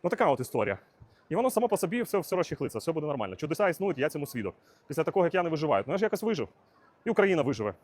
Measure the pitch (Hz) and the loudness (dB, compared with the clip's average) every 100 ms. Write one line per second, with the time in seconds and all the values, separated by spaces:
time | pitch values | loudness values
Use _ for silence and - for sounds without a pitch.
0 | 180 - 208 135 127 123 104 98 _ _ | -2 2 4 2 0 0 0 -2 _ _
1 | - _ _ 165 254 226 240 196 185 233 | -20 _ _ 0 2 2 2 0 0 -2
2 | 220 202 165 185 170 156 143 - - 160 | 0 -2 0 -2 -2 -2 -4 -4 -2 -2
3 | 151 139 101 92 151 160 202 165 196 143 | -2 -2 -4 -4 -4 2 2 2 -2 0
4 | 147 156 143 123 98 - _ _ _ 147 | -2 -2 -6 -4 -6 -8 _ _ _ -2
5 | 160 196 170 185 170 160 151 107 104 190 | 0 2 2 2 0 0 2 2 2 0
6 | 208 - 214 196 104 _ _ _ _ _ | 0 -2 -2 -2 -4 _ _ _ _ _
7 | - 226 196 175 135 117 104 92 | -2 2 4 4 2 0 -2 -6